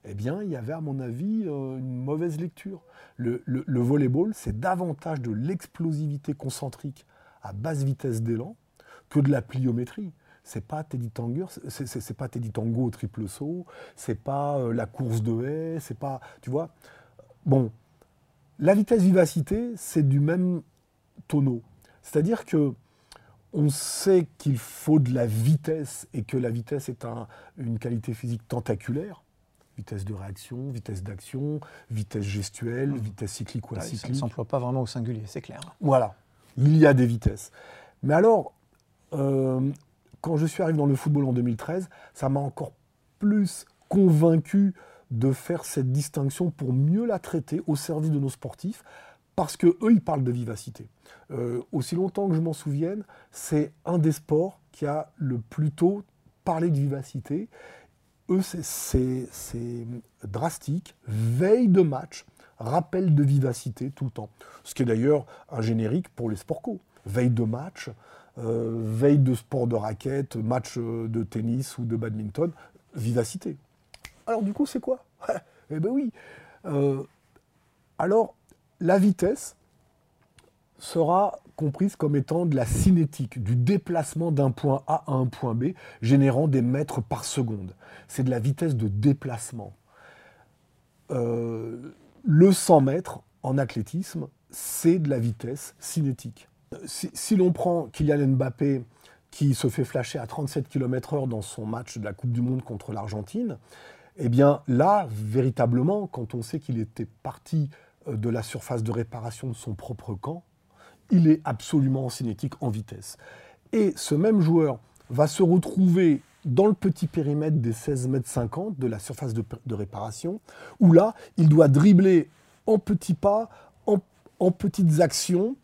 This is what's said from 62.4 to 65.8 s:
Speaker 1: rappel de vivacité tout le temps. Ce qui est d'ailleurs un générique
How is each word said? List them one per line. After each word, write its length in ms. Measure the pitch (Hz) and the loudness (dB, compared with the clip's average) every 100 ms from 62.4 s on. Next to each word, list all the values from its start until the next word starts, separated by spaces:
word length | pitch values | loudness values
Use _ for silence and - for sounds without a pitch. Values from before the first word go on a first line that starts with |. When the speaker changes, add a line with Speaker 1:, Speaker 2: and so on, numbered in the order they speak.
| - _ | -20 _
Speaker 1:
rappel 560 | 113 156 165 185 185 | -2 -2 -2 -2 2
de 80 | 147 | 4
vivacité 680 | 139 139 131 120 131 - 127 | 4 2 0 -4 -10 -8 -10
tout 140 | - | -8
le 60 | 131 | -10
temps. 180 | - 107 _ - - | -8 -14 _ -20 -20
Ce 100 | - | -16
qui 80 | - | -4
est 40 | 123 | 0
d'ailleurs 400 | 113 135 147 - - - | 2 2 2 0 -20 -10
un 100 | 131 | -4
générique 480 | 110 113 | -2 0